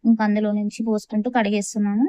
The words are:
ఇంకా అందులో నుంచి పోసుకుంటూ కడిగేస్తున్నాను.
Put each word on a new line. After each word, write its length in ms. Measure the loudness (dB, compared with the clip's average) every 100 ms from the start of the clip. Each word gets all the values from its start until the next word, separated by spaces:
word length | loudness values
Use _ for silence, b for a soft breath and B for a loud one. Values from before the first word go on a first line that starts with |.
ఇంకా 180 | 4 4
అందులో 280 | 2 0 0
నుంచి 280 | -2 -4 -4
పోసుకుంటూ 460 | -4 -4 -2 -4 -2
కడిగేస్తున్నాను. 760 | 0 0 -2 -4 -2 0 2